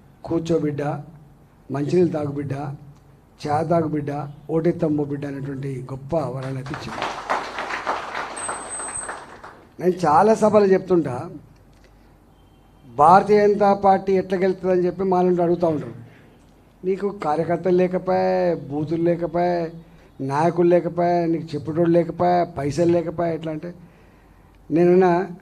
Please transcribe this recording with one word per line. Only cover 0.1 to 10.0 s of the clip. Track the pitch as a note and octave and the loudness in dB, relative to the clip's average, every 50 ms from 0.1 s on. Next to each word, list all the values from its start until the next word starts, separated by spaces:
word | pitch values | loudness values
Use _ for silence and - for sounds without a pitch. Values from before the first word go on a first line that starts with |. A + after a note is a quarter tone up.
| _ _ - | _ _ -8
"కూర్చో | - E3 E3 D#3+ - E3 D#3 | -6 -4 -4 -2 0 0 0
బిడ్డ, | D3+ D3+ C#3+ C#3+ C#3+ D3 E3 - - - - - - - - - - _ _ _ _ - | 0 -2 -4 -4 -4 -4 -6 -6 -10 -14 -20 -20 -20 -20 -20 -20 -20 _ _ _ _ -8
మంచినీళ్ళు | C3 C#3 C#3+ C#3 E3+ F3+ F3+ D#3+ D#3+ | -6 -4 -2 0 2 2 2 2 0
తాగు | D3+ D3 C#3+ | -2 -4 -4
బిడ్డ, | C#3 C#3+ C#3+ A2+ C#3 C#3 D3 - C#3 - - - - - - - - - _ _ _ - - D3+ | -6 -6 -6 -6 -6 -6 -8 -8 -10 -12 -16 -20 -20 -20 -20 -20 -20 -20 _ _ _ -10 -6 -2
చా | D3 D#3 E3 | -2 -2 0
తాగు | D#3 E3+ E3+ D#3+ D3+ | 2 2 0 0 0
బిడ్డ, | D#3 D3+ C#3 C#3+ C#3+ C#3+ D3+ C#3+ - - - - | -2 -4 -4 -4 -6 -6 -8 -10 -14 -16 -8 -4
ఓటెత్తమ్మ | D#3 E3 D#3+ F3 E3+ E3+ E3+ D#3 D3+ D3 D3 | -2 0 0 0 0 0 0 0 0 0 -2
బిడ్డ" | C#3+ D3 C#3 C#3+ | -4 -4 -6 -8
అనేటువంటి | C#3+ C#3 C#3 C#3 C#3+ C#3 C3 C#3 C#3 C3+ B2+ - - | -8 -8 -8 -8 -8 -8 -8 -8 -8 -8 -10 -10 -12
గొప్ప | C3+ C3 - - E3+ | -12 -12 -8 -6 -4
వరాన్ని | E3 C#3+ B2 B2 C3+ C3 C3+ C3+ C3 | -4 -4 -4 -6 -8 -8 -8 -8 -8
అయితే | B2+ C3 D3+ | -8 -10 -10
ఇచ్చింది. | - - - - - - - - - - - - - - - - - - - - - - - - - - - - - - - - - - - - - - - - - - - - - - - - - - - - - - - - - - - - - | -10 -10 -10 -8 -8 -6 -6 -8 -8 -6 -4 -4 -4 -4 -8 -10 -10 -10 -8 -8 -8 -6 -6 -6 -6 -8 -10 -10 -10 -10 -10 -10 -10 -8 -8 -8 -10 -10 -10 -8 -8 -8 -8 -8 -8 -8 -8 -10 -12 -14 -18 -18 -20 -20 -20 -20 -20 -20 -20 -12 -4
నేను | D3+ F3+ F3 - | -2 -2 0 0